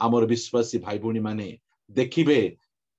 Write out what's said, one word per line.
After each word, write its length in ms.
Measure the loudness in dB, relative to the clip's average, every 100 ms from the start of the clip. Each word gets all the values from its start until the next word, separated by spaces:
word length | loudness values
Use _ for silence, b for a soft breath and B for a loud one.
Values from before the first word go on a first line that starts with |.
ଆମର 240 | 2 4 4
ବିଶ୍ୱାସୀ 520 | 2 0 -2 -2 -4
ଭାଇ 220 | -6 -6
ଭଉଣୀମାନେ 600 | -4 -4 -4 -6 -8 -12 _ _ _
ଦେଖିବେ, 680 | -2 -2 2 4 4 2 -2 _ _ _